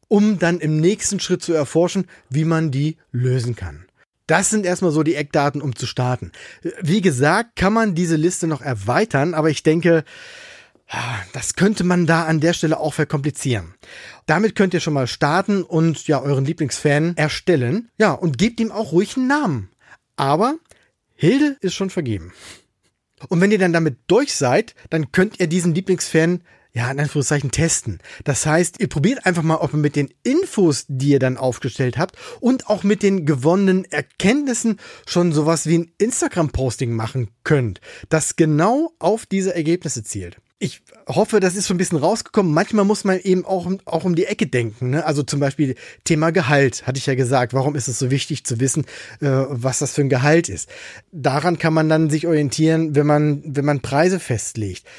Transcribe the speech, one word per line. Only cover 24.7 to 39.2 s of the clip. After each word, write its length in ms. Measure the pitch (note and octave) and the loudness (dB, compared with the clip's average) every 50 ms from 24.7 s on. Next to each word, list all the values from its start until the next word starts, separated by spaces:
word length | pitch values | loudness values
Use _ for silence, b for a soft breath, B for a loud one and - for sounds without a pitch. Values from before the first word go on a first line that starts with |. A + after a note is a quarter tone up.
| - B B B | -6 B B B
dann 220 | - D#3+ D3+ - | -4 -4 -4 -2
könnt 280 | - F#3 F#3+ G#3+ - - | 0 0 0 0 0 -2
ihr 80 | F#3 D#3 | -2 0
diesen 280 | E3 F#3 E3+ F3 D3+ | 0 0 0 0 0
Lieblingsfan, 680 | F#3 F#3+ - F#3 E3 - - - D#3+ D#3+ E3 F3+ F3 - b b b b b | 0 0 0 -2 -2 -2 0 0 2 2 2 0 -2 -4 b b b b b
ja, 180 | b A#2 A#2+ B2+ | b -4 -4 -4
in 100 | C3+ C#3 | -2 -2
Anführungszeichen 520 | D3+ C#3 - D3 C3 - D3+ C#3+ C3+ C3+ | -2 -2 0 -2 0 0 0 -2 -2 -2
testen. 480 | - - E3 E3 - - - A2 F#2+ - B B B B B | -2 0 0 0 0 -2 -4 -6 -10 -10 B B B B B
Das 220 | - C3+ - - | -4 -2 -2 0
heißt, 340 | D3+ D3+ E3+ F3+ - - - | 2 2 2 2 0 -2 -4
ihr 80 | A3+ - | -4 -2
probiert 380 | - D3+ C#3 G#3 C#4 C4+ - | 0 2 2 2 2 2 0
einfach 180 | - F3 F3 D#3 | -2 0 0 2
mal, 120 | D#3+ D#3+ | 0 0
ob 180 | D3 D#3+ C#3+ - | 0 0 -2 0
ihr 60 | D3+ | 0
mit 160 | D3 D3 - | 0 0 0
den 180 | D3 C#3 - _ _ - | 0 -4 -4 _ _ -2
Infos, 640 | A#3 C4+ F4 G4 - - A3 F#3+ D#3+ C#3+ - - - | 0 0 0 0 0 0 2 4 4 2 2 -4 -6
die 220 | C3+ B2+ C3+ C#3+ | -6 -2 2 4
ihr 100 | C#3 C3+ | 4 4
dann 160 | C3+ B2+ B2+ | 4 2 0
aufgestellt 600 | B2+ C3 B2+ A#2 - - C3 - - C3+ B2 A#2 C3 | 0 -2 -2 -2 -2 -4 -6 -4 -2 -2 -2 -2 -2
habt 180 | F3 - - B B B B B | -4 -4 -6 B B B B B
und 280 | B A#3 B3+ B3+ - - | B 0 0 0 0 -2
auch 160 | G#3+ E3+ - | -2 0 2
mit 200 | G3+ G#3+ G3+ - | 0 0 2 2
den 220 | G3 G3 F#3+ D3+ | 2 2 2 0
gewonnenen 600 | C#3+ D#3 B2+ B2 D#3 F3 G3 G3 F#3+ F#3 F#3 F3+ | 0 0 2 2 2 4 4 4 4 2 2 0
Erkenntnissen 920 | - - D3 - _ _ - - G3 B3 D4 D4 C4+ A#3 - - A3+ G3+ B B B B B B | -2 -6 -6 -6 _ _ -2 2 2 2 2 2 -2 -2 -2 0 -2 -2 B B B B B B
schon 280 | B - F3 F3 F3 D3+ | B 0 2 2 2 2
sowas 340 | D3+ D3 D#3 E3 D#3 - D3+ | 2 2 2 0 0 0 2
wie 120 | E3+ E3 | 2 0
ein 120 | E3+ - _ - | 0 -2 _ -2
Instagram-Posting 960 | G3+ A#3+ - - F4 C#4+ - F3+ D#3+ C3+ - - C3 B2+ - - C3+ A#2 A#2 | -2 -2 0 0 -2 -2 0 0 -2 0 0 0 -2 -2 -2 -2 -4 -4 -2
machen 380 | A2+ A2+ A2 - C3 A#2 - _ _ - | -2 -4 -4 -4 -4 -6 -6 _ _ -2
könnt, 380 | - D#3 C#3 B2 A2 F#2+ - B B B B B B | 0 2 2 2 0 -4 -8 B B B B B B
das 300 | D#3 D#3+ - - - - | -2 -2 -2 -2 0 0
genau 560 | E3 D#3 D3+ D3 E3 G#3 B3 D4 E4 D#4+ _ - | 2 2 4 4 4 2 2 2 0 -2 _ -2
auf 280 | - F3 G#3+ A#3 | -2 0 0 0